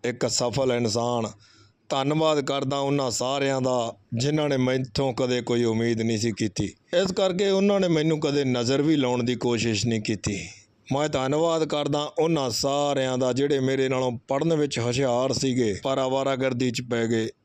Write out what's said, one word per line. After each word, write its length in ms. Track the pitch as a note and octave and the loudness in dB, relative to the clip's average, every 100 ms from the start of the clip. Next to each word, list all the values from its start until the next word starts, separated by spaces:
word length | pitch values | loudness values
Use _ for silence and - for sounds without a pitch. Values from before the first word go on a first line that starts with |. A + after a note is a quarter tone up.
ਇੱਕ 220 | A#2+ A#2+ B2 | -4 -2 -2
ਸਫਲ 440 | - A#2+ A#2 C3 | 0 0 0 0
ਇਨਸਾਨ। 560 | A#2+ A#2 A#2 A#2+ A#2+ G#2+ - - - - _ _ | 2 0 0 0 0 -4 -8 -20 -20 -20 _ _
ਧੰਨਵਾਦ 500 | C#3 C3+ D#3 D#3+ D3+ | -2 0 2 2 2
ਕਰਦਾ 360 | C3+ C#3 C3+ C#3 | 0 -2 -2 -2
ਉਹਨਾਂ 320 | C#3 C#3+ C3+ | 0 0 0
ਸਾਰਿਆਂ 500 | G#2+ B2 C#3 C#3 C3+ | -2 -2 0 0 0
ਦਾ 320 | B2+ B2+ A#2 - _ | 0 0 -2 -6 _
ਜਿਨ੍ਹਾਂ 340 | A#2 C3+ D3+ D3+ | -4 -2 0 0
ਨੇ 80 | C3+ | 0
ਮੈਥੋਂ 540 | B2+ C3 B2 - C3+ | 0 0 -2 -2 -2
ਕਦੇ 280 | A#2 B2+ B2 | 0 0 0
ਕੋਈ 220 | A#2+ A#2+ | 0 0
ਉਮੀਦ 380 | A#2 A2 A#2 A2+ | 2 2 0 0
ਨਹੀਂ 160 | A2+ A2 | 0 0
ਸੀ 140 | A#2 | -2
ਕੀਤੀ। 340 | G2+ A2 - G2+ - _ | -2 -4 -2 -6 -8 _
ਇਸ 180 | F3 F#3+ | 0 0
ਕਰਕੇ 380 | F#3 F#3+ F3+ G3+ | 0 0 2 2
ਉਹਨਾਂ 300 | F#3+ G3+ G3+ | 4 4 2
ਨੇ 80 | F#3 | 2
ਮੈਨੂੰ 320 | D#3+ D#3 D#3 | 2 2 0
ਕਦੇ 240 | D3+ C#3+ C3 | 0 0 0
ਨਜ਼ਰ 360 | B2 A#2+ C3+ | 0 0 2
ਵੀ 140 | D3 D3+ | 2 2
ਲਾਉਣ 280 | B2+ B2 | 2 0
ਦੀ 120 | A#2+ A#2+ | 0 0
ਕੋਸ਼ਿਸ਼ 500 | A#2+ A#2 A#2 G#2 A#2+ | 0 0 0 0 0
ਨਹੀਂ 140 | A2+ | -2
ਕੀਤੀ। 360 | G#2+ G#2+ - G2 E2 - - _ - | -2 -4 -4 -6 -10 -18 -20 _ -4
ਮੈਂ 140 | C3+ D3+ | -2 0
ਧੰਨਵਾਦ 560 | C#3 C3 D3 E3 E3 D3+ | 0 0 0 2 0 0
ਕਰਦਾ 360 | D3 C#3 D3 D3 - | -2 0 -2 -2 -2
ਉਹਨਾਂ 300 | D#3+ D#3+ C3 | 0 0 -2
ਸਾਰਿਆਂ 680 | A2 C#3+ C#3+ C#3+ C#3 C3 B2+ | -2 0 0 0 0 0 0
ਦਾ 140 | B2+ | 0
ਜਿਹੜੇ 260 | B2 C#3+ C#3 | 2 2 2
ਮੇਰੇ 280 | C3 C3+ C3 | 2 2 0
ਨਾਲੋਂ 220 | C3 B2+ A#2+ - | 0 -2 -4 -4
ਪੜ੍ਹਨ 260 | C#3 D#3+ | 0 2
ਵਿੱਚ 260 | D#3+ D3 C3 | 2 0 -2
ਹੁਸ਼ਿਆਰ 540 | A#2 B2 C3+ A#2+ C3 | -2 0 0 2 0
ਸੀਗੇ, 400 | B2 C3+ B2 A2+ F#2 | 0 0 2 0 0
ਪਰ 180 | C3+ C3+ | -2 -2
ਅਵਾਰਾਗਰਦੀ 680 | C3 C3+ C3+ C3+ C3 B2 B2+ | 0 0 0 0 -2 0 -2
'ਚ 100 | A#2 | -2
ਪੈ 240 | B2 A#2 A2+ | -4 -2 0
ਗਏ 220 | A#2 A2 - | 0 -2 -6